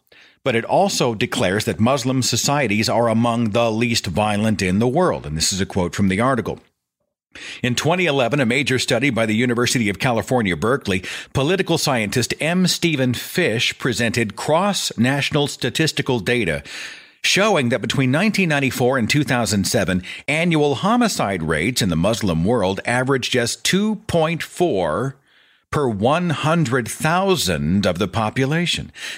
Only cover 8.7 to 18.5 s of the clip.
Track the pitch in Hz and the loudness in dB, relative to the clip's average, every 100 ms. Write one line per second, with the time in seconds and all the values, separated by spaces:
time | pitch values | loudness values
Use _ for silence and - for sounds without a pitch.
8.7 | 127 - 120 139 113 113 107 123 117 120 | 0 0 0 2 0 0 2 0 0 0
9.7 | 135 104 92 135 113 - 127 101 80 107 | 0 0 0 0 -2 0 0 0 0 0
10.7 | 135 - 92 - - - - 139 190 - | 0 -2 -4 -4 -12 -6 -2 0 0 0
11.7 | 165 - 127 104 127 113 - 147 180 185 | -2 0 0 0 -2 -2 -4 -2 0 0
12.7 | - 170 147 127 117 - - 156 110 - | 0 -2 0 0 -2 -4 -2 0 0 -2
13.7 | - 139 104 117 120 110 - - 156 202 | -4 -4 -2 -2 -2 -4 -4 0 2 2
14.7 | 190 - - 123 139 - 151 143 - 127 | -2 -4 0 0 0 0 0 -2 -4 -4
15.7 | - 160 - 135 123 90 120 92 71 - | 0 -2 -2 -2 -2 0 0 0 -4 -8
16.7 | - - - - _ - 180 214 180 120 | -14 -14 -16 -20 _ -2 2 2 2 2
17.7 | 120 107 - 131 143 214 196 180 | 0 -2 0 2 2 2 2 0